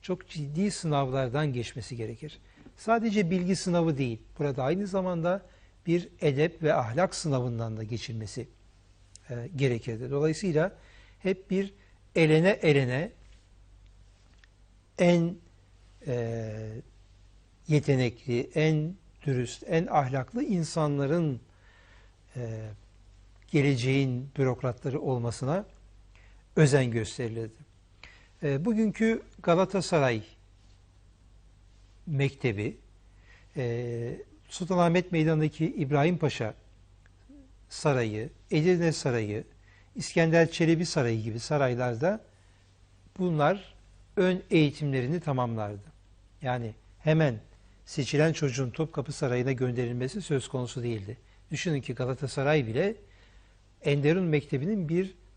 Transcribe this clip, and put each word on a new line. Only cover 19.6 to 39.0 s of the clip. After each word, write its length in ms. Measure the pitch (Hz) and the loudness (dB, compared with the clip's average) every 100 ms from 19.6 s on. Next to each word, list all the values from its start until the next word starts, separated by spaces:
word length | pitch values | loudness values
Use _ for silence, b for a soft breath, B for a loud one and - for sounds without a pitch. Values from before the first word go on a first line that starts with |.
| - | -2
en 200 | 165 127 | 0 2
ahlaklı 560 | 156 127 135 123 240 | 0 0 -2 -4 -4
insanların, 1000 | 302 185 156 165 151 143 139 170 156 117 - b b b b b b _ _ 127 | -2 -2 -2 -2 0 0 0 0 0 -4 -10 b b b b b b _ _ -10
e, 340 | 117 110 110 104 - - - - - - - | -8 -8 -12 -16 -20 -20 -20 -20 -20 -20 -2
geleceğin 800 | 151 139 131 131 135 135 123 139 143 | 2 4 2 2 2 2 -2 -4 0
bürokratları 640 | 131 120 127 113 143 135 | 0 0 -4 -4 -4 -4
olmasına 640 | 143 123 117 - 127 185 - - - - - b b b _ - | -2 -2 -2 -4 -2 -4 -6 -16 -20 -20 -20 b b b _ 4
özen 360 | 147 139 123 | 6 6 2
gösterilirdi. 640 | 113 107 - 117 113 110 - - _ _ _ B B B _ | -2 -4 -6 -6 -6 -10 -12 -20 _ _ _ B B B _
E, 220 | 151 135 208 | -2 0 0
bugünkü 560 | 220 220 - 226 226 - - | 2 2 2 2 2 -4 -4
Galatasaray 800 | 180 170 185 190 - 165 131 113 - - - - - - - - - _ - - - - - - - - - | 2 4 4 0 0 2 4 2 -4 -18 -20 -20 -20 -20 -20 -20 -20 _ -20 -20 -20 -20 -20 -20 -20 -16 -4
Mektebi, 720 | 139 135 - 127 101 104 - - - _ b b b b 151 | 0 0 0 -2 -2 -4 -8 -18 -20 _ b b b b -6
e, 600 | 120 117 120 117 120 - - - - | -4 -4 -4 -6 -8 -10 -16 -20 -16
Sultanahmet 640 | - 175 180 175 180 175 | -10 -2 2 4 2 2
Meydanı'ndaki 540 | 165 156 156 156 - 160 | 0 2 2 0 0 -2
İbrahim 520 | 233 135 143 160 170 | -2 0 2 2 2
Paşa 360 | 143 - 110 - - - - - - _ - 285 - - - | -2 -2 -6 -8 -20 -20 -20 -20 -20 _ -20 -20 -20 -20 -18
Sarayı, 600 | - 151 131 113 107 123 - - | -2 0 2 0 -4 -8 -12 -2
Edirne 400 | 156 170 175 170 | 2 4 4 2
Sarayı, 520 | 151 | 0